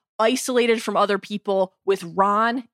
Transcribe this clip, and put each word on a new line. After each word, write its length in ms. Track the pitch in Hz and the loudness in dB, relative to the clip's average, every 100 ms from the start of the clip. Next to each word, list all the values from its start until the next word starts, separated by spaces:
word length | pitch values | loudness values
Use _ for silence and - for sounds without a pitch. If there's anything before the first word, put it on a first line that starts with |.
| _ - | _ -2
isolated 640 | 220 254 - 247 233 226 | 0 0 0 0 2 0
from 160 | 220 196 | 0 0
other 200 | 202 196 | 0 0
people, 540 | - 208 208 190 185 _ - | -4 -8 -2 -2 -2 _ -2
with 180 | 190 | -2
Ron 600 | 170 170 202 208 233 247 - | -2 0 2 2 0 -2 -6